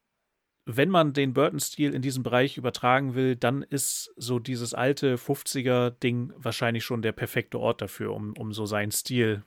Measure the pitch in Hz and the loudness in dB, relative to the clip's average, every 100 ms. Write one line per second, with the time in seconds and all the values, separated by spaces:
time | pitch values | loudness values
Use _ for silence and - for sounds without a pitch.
0 | _ _ _ _ _ _ - 117 160 180 | _ _ _ _ _ _ -4 0 4 4
1 | 151 135 139 127 160 156 - - 143 135 | 4 4 2 2 2 0 -4 0 0 0
2 | 135 127 120 123 135 - 123 - 123 131 | -2 -2 0 2 2 0 -6 0 2 2
3 | 135 123 131 123 120 139 - 143 - - | 2 0 0 2 0 0 -2 -4 -2 -6
4 | - - 123 123 120 120 117 - 127 139 | -8 -10 -4 -2 -2 -6 -4 0 2 2
5 | 139 123 - 139 - 139 123 123 123 120 | 2 2 0 -2 -2 -2 2 4 2 0
6 | 127 120 131 - 117 - 120 117 - 120 | 0 0 -4 -6 -6 -2 0 0 -2 -2
7 | 110 - 120 123 - 120 117 - 101 - | -2 -2 -4 -2 -4 -2 0 0 -4 -6
8 | 104 104 107 107 110 104 104 104 104 - | -6 -4 -8 -8 -8 -6 -2 -2 -2 -4
9 | - 123 110 104 | -2 2 2 2